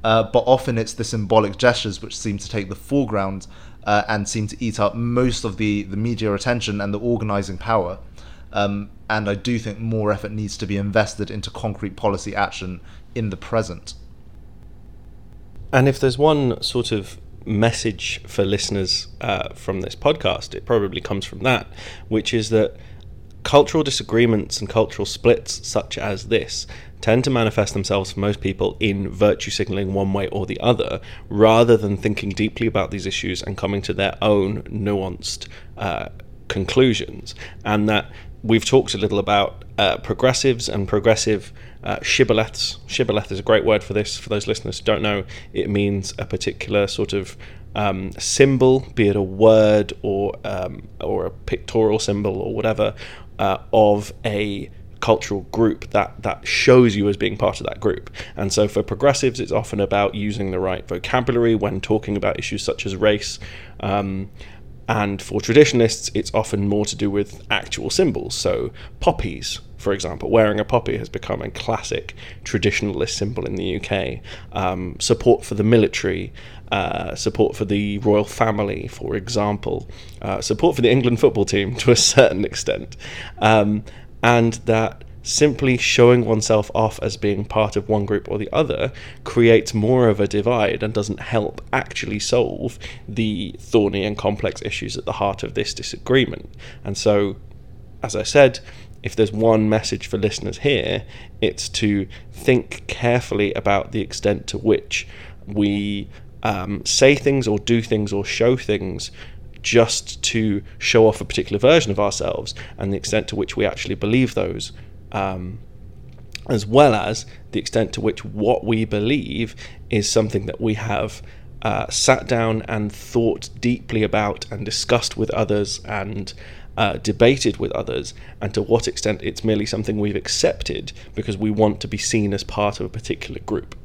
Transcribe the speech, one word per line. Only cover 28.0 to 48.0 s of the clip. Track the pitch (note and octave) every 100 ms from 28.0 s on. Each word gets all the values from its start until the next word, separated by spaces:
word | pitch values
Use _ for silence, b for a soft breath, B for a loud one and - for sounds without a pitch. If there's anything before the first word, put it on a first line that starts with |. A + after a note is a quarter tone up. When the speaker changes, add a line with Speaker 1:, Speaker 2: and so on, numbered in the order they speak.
| F#2+
Speaker 2:
for | -
most | G2+ G2+
people | G2 F#2+ G2 -
in | A2 G2 F#2+
virtue | F2+ G#2 - -
signalling | - G2+ F#2+ F#2+
one | G2 G2
way | G2 G2
or | G2+ F#2+
the | -
other, | A2+ A#2+ - G2 B B B
rather | G2+ G#2+ A2+ A#2+ A#2
than | G2+ G2
thinking | A2 G#2 G#2
deeply | F#2+ G#2 - A2+
about | G2 F2+
these | G2 F#2+
issues | - F#2+ F2+
and | - G2
coming | G2 G2+
to | G2+
their | F#2+ G2 -
own | G#2+ G2+ F#2+ A2
nuanced, | - G#2 G2+ G2+ F#2+ E2+ - - - B B -
uh, | G#2 C2 - - - - -
conclusions. | G2+ F#2 C3 C3 G#2 - - - - B B
And | A2+ G#2 G#2+
that | G#2 - B B -
we've | G#2+ A2+
talked | - C3 -
a | G2
little | G2+ G2+
about, | G2 G2+ G2+ - - -
uh, | G2+ -
progressives | - G#2 B2+ B2+ C#3 A#2+ -
and | G#2 G2
progressive, | G#2 A2+ G#2+ A2+ G#2 - B B B
uh, | - G2+
shibboleths. | - - A#2 A2 A2 - - - -
Shibboleth | - A2+ G#2 -
is | G2
a | G2+
great | A2
word | - G#2
for | -
this. | G2+ G#2 -
For | -
those | G#2 G2+
listeners | G#2+ G#2 -
who |
don't | - G2+
know, | G#2+ G2+ F#2 B B
it | - -
means | G2+ G2+ G2+ F#2+ -
a | G#2+
particular | F#2+ - - - G2+ G2+
sort | - G#2
of, | G2 F#2 - B B B A2
um, | G#2 F#2+